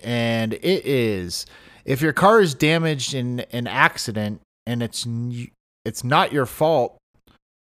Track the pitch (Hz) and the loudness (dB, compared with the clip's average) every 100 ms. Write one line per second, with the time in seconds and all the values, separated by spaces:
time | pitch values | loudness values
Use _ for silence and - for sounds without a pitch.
0 | 113 120 117 113 113 110 156 190 - 135 | -4 -2 0 0 -2 -2 0 0 0 0
1 | 113 98 90 - - - - - - 131 | 2 0 -4 -8 -12 -18 -20 -14 -4 0
2 | 156 - 190 226 185 131 151 165 165 143 | 0 2 6 6 4 2 2 2 0 -2
3 | 123 135 123 123 - 120 120 120 160 - | -4 -4 -4 -4 -6 -6 -4 2 2 2
4 | - 107 104 107 _ _ - 120 117 - | -6 -4 -4 -6 _ _ -6 -4 -4 -6
5 | 120 117 120 120 123 _ _ _ 117 - | -6 -6 -6 -8 -12 _ _ _ -10 -8
6 | 123 151 185 143 127 - 156 156 - - | 0 2 2 0 -2 0 2 2 0 -4
7 | _ _ _ _ _ _ _ | _ _ _ _ _ _ _